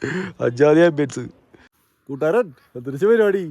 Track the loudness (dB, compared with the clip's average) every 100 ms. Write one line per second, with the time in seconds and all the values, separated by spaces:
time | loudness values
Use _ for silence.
0 | -8 -6 -8 -6 -4 2 4 6 4 2
1 | -4 -6 -14 -16 _ _ _ _ _ _
2 | -16 -6 -2 -2 -2 -8 _ -14 -12 -2
3 | 2 4 2 0 -4